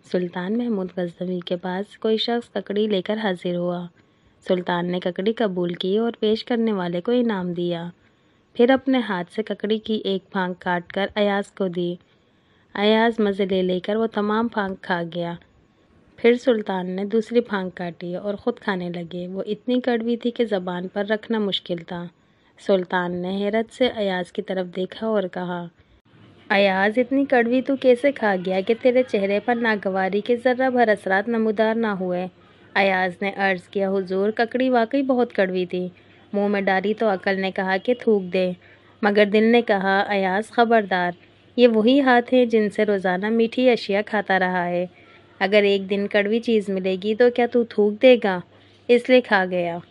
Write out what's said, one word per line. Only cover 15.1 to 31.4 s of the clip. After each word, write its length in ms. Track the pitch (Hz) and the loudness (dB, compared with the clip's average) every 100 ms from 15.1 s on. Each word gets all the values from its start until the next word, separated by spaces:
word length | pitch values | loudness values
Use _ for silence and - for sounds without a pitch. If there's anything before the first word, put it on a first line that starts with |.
| 170 170 170 _ _ _ _ _ _ _ - | -6 -8 -8 _ _ _ _ _ _ _ 0
फिर 180 | 233 240 | 2 2
सुल्तान 540 | - 226 208 190 180 | 2 0 0 -4 -4
ने 140 | 185 202 | -6 -2
दूसरी 360 | 226 220 240 | -2 2 0
फांक 320 | 233 202 185 | 0 -4 -4
काटी 420 | 175 175 170 175 175 | -6 -10 -8 -8 -6
और 200 | 208 208 | -6 -6
ख़ुद 240 | - 233 | -6 -4
खाने 300 | - 190 175 | -4 -4 -4
लगे। 380 | 175 170 180 175 | -8 -10 -10 -8
वो 160 | 190 | -8
इतनी 360 | 196 208 - 247 | -6 -8 -2 -2
कड़वी 380 | 247 233 226 233 | 0 -2 -2 -2
थी 140 | 240 | -4
कि 140 | 233 233 | -2 -2
ज़बान 420 | 202 180 180 185 | -2 -4 -8 -6
पर 180 | 202 202 | -6 -4
रखना 340 | 214 - 226 | -4 -2 -4
मुश्किल 400 | 208 180 - 175 | -2 -4 -6 -8
था। 260 | 170 175 175 _ _ _ _ _ | -8 -12 -12 _ _ _ _ _
सुल्तान 560 | - 196 180 185 175 180 | 0 0 0 -2 -2 -4
ने 180 | 180 | -6
हैरत 380 | 196 202 220 220 | -4 -2 -2 -4
से 180 | - 247 | -2 -2
अयाज 420 | 233 202 185 180 | 0 -4 -2 -6
की 100 | - | -8
तरफ 260 | 190 190 180 | -6 -6 -6
देखा 400 | 180 185 - 220 | -6 -8 -6 -2
और 200 | 214 185 | -2 -2
कहा, 420 | 180 180 175 170 _ _ _ _ _ - - - | -6 -8 -8 -10 _ _ _ _ _ -20 -20 -2
"अयाज, 460 | 202 202 190 202 220 | 2 2 4 2 2
इतनी 260 | 247 277 277 | 0 0 2
कड़वी 360 | 254 233 254 | 2 4 0
तू 140 | 254 269 | 0 0
कैसे 360 | 262 240 285 | 4 4 4
खा 240 | 277 214 190 | 0 -2 -2
गया 240 | 180 185 | -2 -2
कि 120 | 190 | 0
तेरे 300 | 226 254 247 | 2 2 2
चेहरे 360 | 247 214 196 202 | 2 0 0 -2
पर 160 | 208 240 | 0 0
नागवारी 640 | 233 214 196 190 190 202 | 0 0 -2 -2 0 -2
के 140 | 208 240 | 0 0
ज़र्रा 340 | 254 247 262 | 2 2 0
भर 200 | 247 226 | 2 2
असरात 400 | 208 190 190 214 | 2 2 0 0
नमूदार 460 | 233 | 0